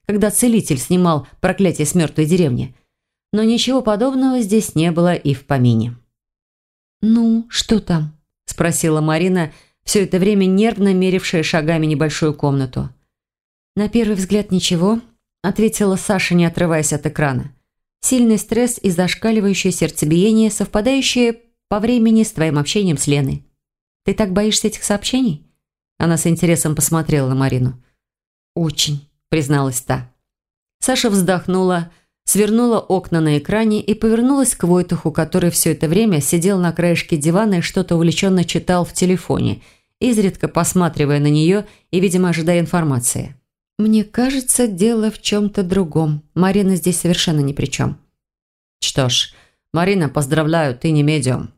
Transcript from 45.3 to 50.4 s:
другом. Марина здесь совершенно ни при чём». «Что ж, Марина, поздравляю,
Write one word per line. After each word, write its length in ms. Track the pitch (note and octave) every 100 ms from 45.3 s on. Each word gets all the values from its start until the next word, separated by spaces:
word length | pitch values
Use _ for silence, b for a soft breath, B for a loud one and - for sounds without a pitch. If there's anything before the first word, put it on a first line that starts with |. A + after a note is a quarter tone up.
| G#3 G#3 G3+
другом. 600 | F3+ F#3+ F3 D#3 D#3+ D3+ -
Марина 420 | - F#3 G3 F#3+ F#3
здесь 240 | F3 F3+
совершенно 420 | F3 F3 - D3+
ни 120 | C#3
при 140 | C#3 C3+
чём». 300 | - C3+ - _ _ _ _ _ _ _ _
«Что 300 | - - B2+
ж, 240 | - - b b b b
Марина, 360 | D#3 F3+ G3+ D#3
поздравляю, 640 | C#3 C3+ D3+